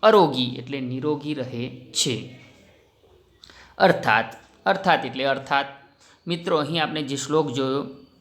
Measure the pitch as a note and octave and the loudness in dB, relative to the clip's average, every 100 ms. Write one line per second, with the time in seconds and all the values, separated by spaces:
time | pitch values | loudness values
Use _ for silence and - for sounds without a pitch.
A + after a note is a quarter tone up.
0 | G#3+ G#3+ D#3+ B2+ B2 B2 B2 C#3 B2+ C3 | 6 8 6 4 -4 -4 -8 -6 -6 -4
1 | D3 D3 D3+ C#3+ B2 A#2 C3 - - - | -2 -4 -4 -6 -6 -8 -8 -10 -10 -4
2 | D3 A2+ - - - - - _ _ _ | -2 -2 -8 -18 -20 -20 -20 _ _ _
3 | _ _ _ _ - - - - F#3+ E3 | _ _ _ _ -20 -20 -14 2 4 4
4 | C3 A2 A#2 - - _ G3 F#3+ F#3 D#3 | 2 2 0 -8 -20 _ -2 0 2 2
5 | C3 C3 C#3 C3+ C3 C#3 C#3 - - _ | 0 -4 -2 -2 0 -2 -2 -10 -20 _
6 | _ _ E3 E3+ F3 D#3+ C#3+ E3 D3+ D#3 | _ _ -8 -6 -2 -2 0 -2 -2 -4
7 | C#3 C#3 - D3+ D3+ B2 C3 C#3 - - | -6 -6 -2 0 0 -2 -2 -2 -6 -14
8 | - _ | -20 _